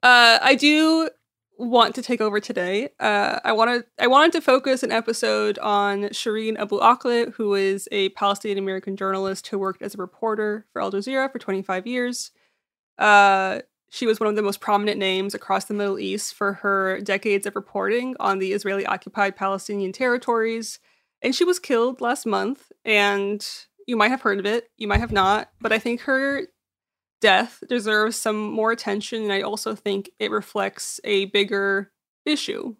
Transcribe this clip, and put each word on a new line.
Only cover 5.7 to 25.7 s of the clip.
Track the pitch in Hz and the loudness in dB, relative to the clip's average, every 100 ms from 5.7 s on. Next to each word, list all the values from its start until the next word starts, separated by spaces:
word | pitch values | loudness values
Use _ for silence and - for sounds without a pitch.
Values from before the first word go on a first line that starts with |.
| 202 202 202 | 0 0 -2
Shireen | 202 233 - 214 220 220 | -4 -4 -4 -4 -4 -4
Abu | 208 202 | -4 2
Akleh, | 220 247 254 240 233 | 4 4 2 0 -2
who | - 214 | -4 -2
is | 196 196 196 - | 0 0 -2 -4
a | 208 190 | -2 -2
Palestinian | - 202 202 220 196 | 0 0 0 -2 -4
American | 196 190 190 196 | -4 -6 -8 -6
journalist | 190 190 190 190 - | -4 -2 -4 -6 -8
who | 202 | -6
worked | 190 185 | -4 -6
as | 208 | -12
a | 202 | -10
reporter | 185 _ 226 214 214 214 - | -14 _ -4 -2 -4 -6 -8
for | - | -6
Al | 196 | -4
Jazeera | 196 202 269 269 | -4 -4 -2 -2
for | 240 | -6
twenty-five | - 190 196 185 214 | -6 -6 -4 -6 -4
years. | 247 247 247 - _ _ _ _ _ _ _ | -4 -4 -6 -12 _ _ _ _ _ _ _
Uh, | 208 208 202 190 190 - - _ _ | 6 8 8 4 0 -4 -10 _ _
she | - 240 | -4 -2
was | 220 | 0
one | 214 | 0
of | |
the | 208 | 0
most | 202 202 | -2 -4
prominent | - 202 208 202 | 0 0 0 -2
names | 190 185 196 | -2 -2 -4
across | 208 - 196 - | -6 -4 -4 -2
the | |
Middle | 208 202 196 | -4 -4 -4
East | 202 202 - | -4 -6 -8
for | - 202 | -4 -4
her | 196 202 196 190 190 | -2 -2 0 0 -2
decades | 202 196 214 202 202 | -2 -2 0 0 -2
of | |
reporting | 202 202 202 196 233 254 254 | -8 -8 -6 -2 -2 -2 -4
on | - 190 | -2 0
the | 190 | -2
Israeli-occupied | 202 196 196 - 190 - - 196 190 | -4 -2 -4 -2 -4 -6 -2 -2 0
Palestinian | 196 196 - 202 190 | -4 -4 -6 -6 -6
territories. | 190 254 247 247 233 220 226 220 - _ _ _ _ | -2 -2 -2 0 0 0 -4 -8 -14 _ _ _ _
And | - | -4
she | 269 | 0
was | 349 359 | 2 0
killed | - 240 233 254 | 0 0 0 0
last | 240 240 - | -2 -2 -2
month, | 196 196 277 _ - | -2 -2 -6 _ -14
and | - 214 202 202 196 208 - - - _ - | 2 4 4 2 -2 -4 -8 -14 -18 _ -6
you | 240 | 2
might | 214 | 2
have | 254 | 2
heard | 226 202 | -2 -2
of | 196 | -2
it, | 233 233 _ | -2 -4 _
you | 214 | 0
might | 208 | 0
have | 233 | 0
not, | 214 190 214 - _ | 2 2 2 -2 _
but | - | -2